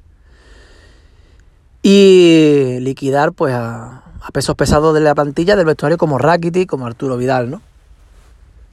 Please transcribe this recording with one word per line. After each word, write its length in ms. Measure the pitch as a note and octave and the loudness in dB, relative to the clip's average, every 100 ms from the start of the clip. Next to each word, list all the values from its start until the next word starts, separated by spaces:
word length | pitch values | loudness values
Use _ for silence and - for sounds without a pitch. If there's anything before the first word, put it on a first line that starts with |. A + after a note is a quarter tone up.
| _ _ _ _ _ - _ _ _ _ _ _ _ _ _ _ _ _ G3+ | _ _ _ _ _ -20 _ _ _ _ _ _ _ _ _ _ _ _ 2
Y 920 | G3 G3 F#3 F3 E3 D3+ C#3+ C3 B2 | 4 6 6 6 4 4 2 0 -4
liquidar, 520 | B2+ C3+ C3+ C#3 D#3 | -6 -6 -4 -2 -2
pues, 220 | F3 D3+ | -2 -4
a, 480 | B2 A#2 A#2 A#2 - - - | -4 -8 -10 -16 -20 -20 -20
a 100 | - | -10
pesos 240 | C#3+ C3+ D3 | -6 -6 -4
pesados 360 | C#3+ D3+ D#3 | 0 2 2
de 80 | D#3 | 2
la 140 | D3+ | 2
plantilla, 400 | C#3+ D3 C#3+ E3+ | 0 -2 -4 0
del 120 | G#3 D#3+ | 0 0
vestuario, 320 | D3 D3+ E3+ | -2 -2 -2
como 200 | E3 C3 | -2 0
Rakitic, 500 | D3+ F3 E3+ F3 F#3 | 0 0 -2 -4 -4
como 160 | C#3 | -6
Arturo 320 | A#2+ A#2 C3+ B2 | -10 -8 -8 -4
Vidal, 320 | B2+ B2+ A#2+ | -4 -4 -4
¿no? 140 | F3 - _ _ _ _ _ _ _ _ _ - | -10 -18 _ _ _ _ _ _ _ _ _ -20